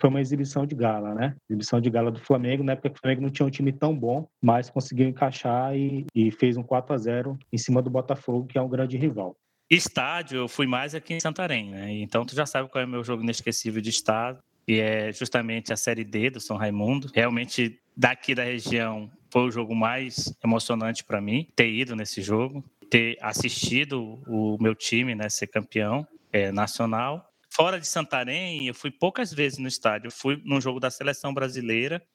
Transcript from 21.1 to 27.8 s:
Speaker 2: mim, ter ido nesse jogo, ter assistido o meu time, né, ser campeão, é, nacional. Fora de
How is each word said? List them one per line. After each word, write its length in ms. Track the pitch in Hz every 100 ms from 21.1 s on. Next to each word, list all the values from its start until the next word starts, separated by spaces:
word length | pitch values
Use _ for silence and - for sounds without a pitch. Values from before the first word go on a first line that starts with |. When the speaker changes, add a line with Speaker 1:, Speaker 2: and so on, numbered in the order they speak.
| 104
Speaker 2:
mim, 280 | 104 123 160
ter 160 | - 117
ido 240 | 110 127
nesse 280 | 110 104 -
jogo, 420 | 98 110 127 139 - _ -
ter 300 | 120 117 117
assistido 1000 | 113 104 120 - - 123 147 131 110 113 135
o 300 | 113 107 107
meu 160 | 110
time, 400 | 110 - 117 127
né, 140 | 107 107
ser 200 | - 104
campeão, 580 | 107 101 110 104 127 151 - -
é, 180 | 107 98
nacional. 760 | 101 104 - 117 110 127 160 - _ -
Fora 280 | - 165
de 80 | 185